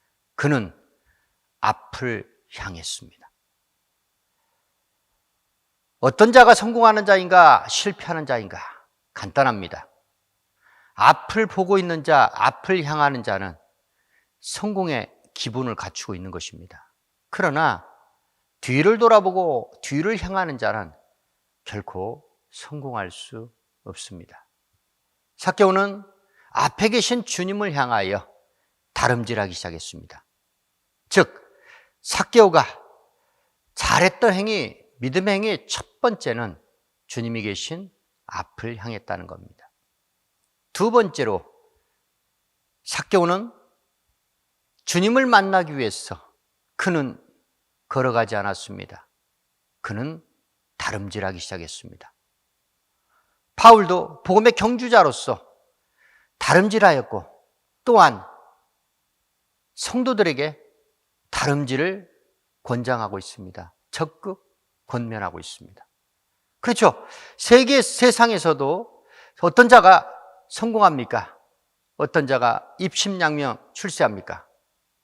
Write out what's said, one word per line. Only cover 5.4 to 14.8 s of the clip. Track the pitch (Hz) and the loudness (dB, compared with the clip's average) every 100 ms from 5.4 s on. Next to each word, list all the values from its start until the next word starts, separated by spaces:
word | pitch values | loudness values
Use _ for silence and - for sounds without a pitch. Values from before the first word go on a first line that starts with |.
| _ _ _ _ _ _ | _ _ _ _ _ _
어떤 | 135 - 226 | -2 2 6
자가 | 254 247 | 10 10
성공하는 | 233 220 233 226 214 202 | 8 4 2 4 4 2
자인가, | 196 180 185 160 113 - | 2 6 8 8 8 2
실패하는 | - 208 - - 165 139 | -6 -6 -8 -8 -8 -6
자인가? | 120 98 - - - _ _ _ | -6 -8 -14 -18 -20 _ _ _
간단합니다. | - 95 139 135 107 90 - - _ _ _ _ _ _ _ _ _ _ | -16 -4 0 0 -2 -10 -16 -20 _ _ _ _ _ _ _ _ _ _
앞을 | - 113 156 - 214 214 | 2 2 2 -2 -4 -4
보고 | - 185 196 | -4 0 0
있는 | 180 165 | 0 -4
자, | 151 147 113 | 2 4 4
앞을 | - 120 - - 185 | 2 -2 -2 -4 -4
향하는 | 147 151 143 131 | -2 -2 -2 -2
자는 | 110 98 95 80 _ _ _ _ _ _ _ _ | -6 -6 -8 -14 _ _ _ _ _ _ _ _
성공의 | - - 208 196 | -16 -8 -6 -4